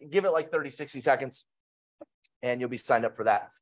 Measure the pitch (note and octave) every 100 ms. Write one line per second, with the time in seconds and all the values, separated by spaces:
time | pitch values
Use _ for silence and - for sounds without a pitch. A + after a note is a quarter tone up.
0 | D3+ F#3 F#3+ D#3+ D#3 D#3+ C#3 C3 C#3+ C3+
1 | C#3+ C3 C3 - _ _ _ _ _ _
2 | - _ _ _ B2 B2 B2 A#2+ - A#2
3 | A2+ - A2 G#2 - _